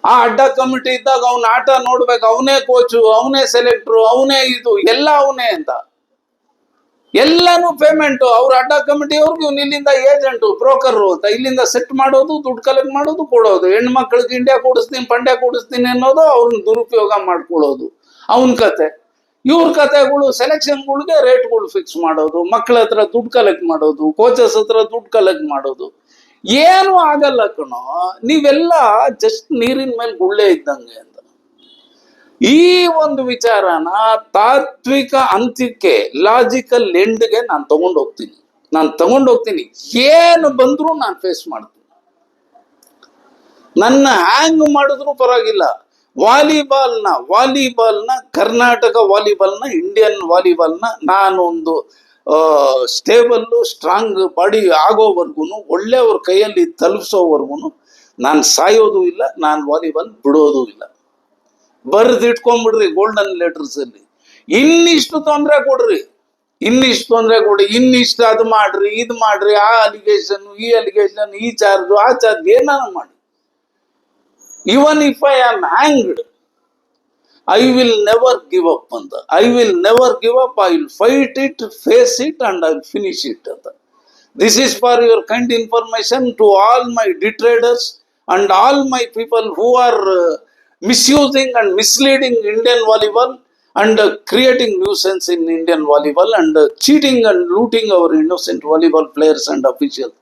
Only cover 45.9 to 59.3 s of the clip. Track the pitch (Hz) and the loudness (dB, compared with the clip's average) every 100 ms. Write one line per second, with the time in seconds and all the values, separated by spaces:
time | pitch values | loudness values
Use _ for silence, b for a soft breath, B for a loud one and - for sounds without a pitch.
45.9 | _ _ - 202 269 302 302 285 269 262 | _ _ -2 2 4 2 0 0 0 0
46.9 | 226 202 175 147 208 269 277 262 240 226 | -2 -4 -4 -2 0 0 0 -2 0 0
47.9 | 208 226 254 _ - 214 233 247 240 233 | 0 -4 -8 _ -4 -2 0 0 2 0
48.9 | 233 202 202 208 202 196 196 262 170 180 | 2 2 2 0 0 -2 -2 -6 -6 -4
49.9 | 202 214 202 170 180 180 170 160 165 226 | 0 0 0 0 0 2 0 -2 -2 -8
50.9 | 220 156 190 196 185 175 165 160 160 - | -6 -2 0 0 0 -2 -4 -4 -6 -8
51.9 | b b b - 156 160 147 139 131 120 | b b b -2 0 2 2 2 0 -4
52.9 | - - 226 240 233 226 233 - - 156 | -6 2 2 4 0 0 -2 -2 -6 -4
53.9 | 196 220 190 185 - 190 220 190 156 156 | -2 -2 -2 -4 0 0 0 0 2 2
54.9 | 214 220 175 165 156 156 208 - 170 214 | 2 2 0 -4 -6 -10 -10 -6 -6 0
55.9 | 254 233 - - 190 214 208 170 - 175 | 2 2 0 0 0 0 0 -2 -2 -2
56.9 | 202 - 196 175 147 262 285 311 _ b | -2 -2 -2 0 0 -4 -10 -12 _ b
57.9 | b b - 127 151 - - 175 220 214 | b b -6 -2 0 0 0 2 4 2
58.9 | 196 175 180 - | 2 -2 -2 -8